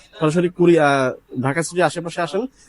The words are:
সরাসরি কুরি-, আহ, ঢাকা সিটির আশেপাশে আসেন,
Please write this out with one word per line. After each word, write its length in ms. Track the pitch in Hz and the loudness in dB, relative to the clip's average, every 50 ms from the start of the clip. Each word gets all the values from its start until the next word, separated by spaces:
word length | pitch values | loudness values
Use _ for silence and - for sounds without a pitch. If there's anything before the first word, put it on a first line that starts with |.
| _ _ - - | _ _ -6 -4
সরাসরি 280 | 160 156 151 180 175 175 | -2 0 0 0 0 -2
কুরি-, 320 | - - 175 175 170 160 | 0 2 4 4 6 6
আহ, 600 | 147 143 139 135 131 127 - - _ _ - 127 123 | 4 4 2 2 0 -2 -4 -6 _ _ -8 -4 -4
ঢাকা 160 | 135 139 165 | -2 -2 -2
সিটির 240 | 156 - 175 180 175 147 | -6 -4 0 0 0 0
আশেপাশে 300 | - 175 165 175 - 180 170 | 0 -4 -10 -8 -6 -6 -6
আসেন, 160 | 160 185 196 247 262 _ _ _ | -4 -4 -6 -6 -6 _ _ _